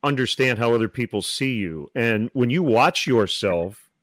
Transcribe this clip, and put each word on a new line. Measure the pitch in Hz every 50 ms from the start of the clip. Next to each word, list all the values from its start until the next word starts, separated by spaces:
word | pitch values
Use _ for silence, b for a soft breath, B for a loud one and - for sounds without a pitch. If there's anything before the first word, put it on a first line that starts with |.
| -
understand | 143 143 131 127 113 - - 131 131 120 107
how | 117 117 117
other | 117 110 107
people | _ - 120 - - 104 95
see | - - - 139 135 127
you. | 113 98 87 80 78 71 - _
And | 131 117 117 113 107 110 123 _
when | 135 123 120
you | 127 175
watch | 185 147 113 113 127 170 175 - - -
yourself | 127 113 104 92 - - - 101 90 85 85 92 104 - _ _ _ _